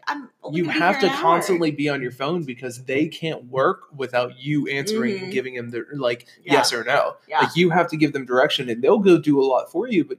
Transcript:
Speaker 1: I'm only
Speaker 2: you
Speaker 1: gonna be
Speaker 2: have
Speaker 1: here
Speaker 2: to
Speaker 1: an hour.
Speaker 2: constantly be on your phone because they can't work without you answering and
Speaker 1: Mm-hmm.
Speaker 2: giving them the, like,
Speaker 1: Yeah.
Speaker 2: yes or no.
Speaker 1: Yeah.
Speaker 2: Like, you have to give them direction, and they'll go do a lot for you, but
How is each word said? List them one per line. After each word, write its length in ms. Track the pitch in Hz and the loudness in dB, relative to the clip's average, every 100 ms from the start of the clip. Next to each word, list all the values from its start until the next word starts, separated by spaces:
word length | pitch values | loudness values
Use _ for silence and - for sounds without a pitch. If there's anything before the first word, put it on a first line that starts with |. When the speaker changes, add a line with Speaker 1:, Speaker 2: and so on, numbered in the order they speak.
| - | -8
Speaker 1:
I'm 240 | 285 240 _ | -8 -10 _
only 140 | - 160 | -8 -4
Speaker 2:
you 60 | 170 | -2
Speaker 1:
gonna 80 | |
be 60 | 156 | 2
Speaker 2:
have 140 | 170 190 | 2 2
Speaker 1:
here 60 | |
Speaker 2:
to 40 | 190 | 0
Speaker 1:
an 60 | |
hour. 80 | 165 | 2
Speaker 2:
constantly 500 | 165 170 175 175 160 | 2 2 2 0 0
be 160 | 147 147 | 0 -2
on 140 | 139 | -2
your 100 | 123 | -4
phone 320 | 123 139 180 | -6 -4 -4
because 400 | 143 123 131 120 | -4 -8 -10 -10
they 240 | 131 135 160 | -4 -2 -2
can't 380 | - 165 131 123 | -4 -6 -8 -6
work 380 | 131 139 190 - 143 | 0 0 0 -8 -8
without 420 | 127 123 123 127 | -4 -2 -2 -4
you 300 | 143 147 131 | -4 -2 -2
answering 460 | 139 139 220 233 | -4 -4 -2 -2
and 80 | 190 | -4
Speaker 1:
Mm-hmm. 80 | - | -4
Speaker 2:
giving 240 | 131 127 127 | -6 -6 -8
them 140 | 120 | -8
the, 160 | 117 110 | -10 -10
like, 320 | 143 123 120 - _ | -4 -2 -2 -8 _
Speaker 1:
Yeah. 120 | - - | 0 2
Speaker 2:
yes 180 | 127 | 2
or 100 | 120 | -2
no. 320 | 110 135 - - _ | 0 2 0 -4 _
Speaker 1:
Yeah. 100 | 151 | 0
Speaker 2:
Like, 160 | 127 160 | 0 2
you 140 | 180 | 4
have 180 | 175 170 | 4 0
to 40 | 156 | 0
give 160 | 151 | 0
them 140 | 139 127 | 0 -2
direction, 420 | 127 147 - 123 | 2 2 0 -4
and 120 | 113 | 0
they'll 180 | 135 220 | 2 4
go 180 | 190 165 | 6 4
do 240 | 151 139 | 4 2
a 40 | 135 | 4
lot 260 | 123 - | 2 0
for 160 | 165 247 | -4 0
you, 160 | 196 | 0
but 140 | 139 | 0